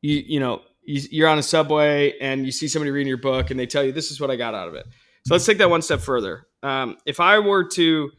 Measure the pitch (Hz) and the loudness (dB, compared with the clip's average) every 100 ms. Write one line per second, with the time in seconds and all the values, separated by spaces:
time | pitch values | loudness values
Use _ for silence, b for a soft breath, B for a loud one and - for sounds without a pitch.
0 | 147 147 131 147 131 113 _ _ - 143 | 0 -2 0 -2 -2 -4 _ _ -8 -8
1 | 147 156 160 151 139 160 147 151 147 147 | -6 2 4 4 2 2 2 4 4 4
2 | 143 - 135 135 131 127 151 156 147 143 | 2 0 -6 -4 -4 -4 -4 -4 -2 -2
3 | 139 131 135 131 131 131 123 147 139 139 | -2 -2 -2 -2 -2 -4 -4 0 0 -2
4 | 156 139 143 127 117 110 87 76 - b | -8 -6 -4 -4 -4 -6 -8 -12 -16 b
5 | b b - 175 175 208 190 170 165 147 | b b 0 2 4 4 4 4 0 -4
6 | - 127 101 92 _ _ 139 135 127 - | 0 -2 -2 -8 _ _ -6 -4 -4 -8
7 | - 147 175 208 208 196 175 - 165 160 | -10 0 4 4 4 2 0 0 2 2
8 | 143 | -2